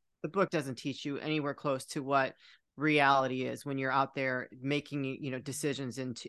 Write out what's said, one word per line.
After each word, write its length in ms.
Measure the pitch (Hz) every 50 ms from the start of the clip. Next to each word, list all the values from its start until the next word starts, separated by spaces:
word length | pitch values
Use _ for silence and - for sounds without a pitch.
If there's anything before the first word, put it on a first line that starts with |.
| _ _ _ _
the 80 | - 151
book 200 | 165 196 185 -
doesn't 240 | - 156 131 135 123
teach 300 | - - 139 123 - -
you 120 | 147 139
anywhere 380 | - - 156 156 151 143 143 139
close 300 | - - 147 135 131 -
to 180 | - - 156 131
what 320 | 135 139 135 131 110 - _ - - - _ _ _ _
reality 640 | 131 151 151 151 147 139 139 139 135 131 127 131 131 127
is 220 | 123 123 - -
when 120 | 143 139 135
you're 120 | 135 131
out 220 | 131 139 139 139 -
there 360 | 139 131 131 127 127 - - - 131
making, 440 | 127 139 147 147 - - 143 143 135
you 260 | 135 131 - 147 131
know, 80 | 131 127
decisions 580 | - 143 123 - - 147 131 131 135 123 107
in, 160 | 131 127 127 117 - -